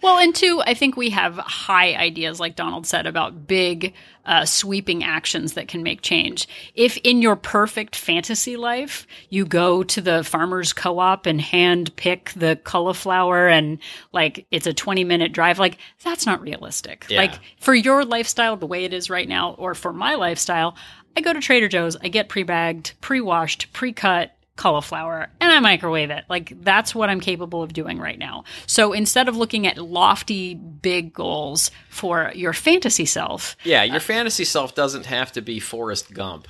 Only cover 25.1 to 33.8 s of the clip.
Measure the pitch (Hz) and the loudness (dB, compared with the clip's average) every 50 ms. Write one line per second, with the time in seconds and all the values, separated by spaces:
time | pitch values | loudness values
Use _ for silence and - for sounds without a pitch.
25.1 | 165 160 156 - _ _ - 349 330 302 254 214 190 165 - 170 160 160 151 147 | -8 -8 -8 -12 _ _ 4 6 6 6 6 6 4 2 0 -2 0 0 -2 -2
26.1 | 147 151 - _ 180 180 170 - - - 170 196 190 208 220 - - 233 220 202 | -4 -10 -8 _ -6 -6 -6 -8 -18 -6 2 4 4 4 4 2 -2 0 0 0
27.1 | 196 190 185 - 185 165 175 170 170 170 165 156 165 - 160 - - 170 - 156 | 0 0 -2 -4 -4 -4 -6 -6 -6 -6 -6 -6 -6 -8 -6 -6 -6 -8 -8 -10
28.1 | - - - 139 - - - - - - - - - - 220 208 190 214 214 208 | -10 -10 -10 -12 -12 -12 -14 -14 -16 -16 -6 0 2 4 4 4 2 0 0 2
29.1 | - 254 262 247 233 226 233 226 - 220 202 190 - - 175 165 175 175 180 - | 2 2 2 2 0 -2 -4 -2 -2 -2 -2 -2 -2 -2 -8 -6 0 2 4 4
30.1 | - - - - 220 190 185 180 180 160 - 165 156 147 - 185 180 180 170 160 | 4 2 0 -6 -4 -4 -4 -6 -8 -10 -14 -16 -18 -4 -2 -2 0 0 -2 -6
31.1 | 160 - 170 175 170 151 151 151 139 180 - - - - - _ - - - 185 | -8 -8 -4 -4 -4 -4 -4 -4 -2 -2 -2 -2 -2 -8 -20 _ -14 -8 -4 -2
32.1 | 170 165 160 - - 175 175 170 165 - - 311 330 370 359 - - - 170 151 | 0 0 0 -2 -4 -4 -4 -4 -4 0 2 4 4 4 4 2 0 0 0 0
33.1 | - - 160 - - - - - - _ - 165 160 127 | -2 -2 -4 -6 -6 -8 -8 -10 -12 _ 0 4 4 6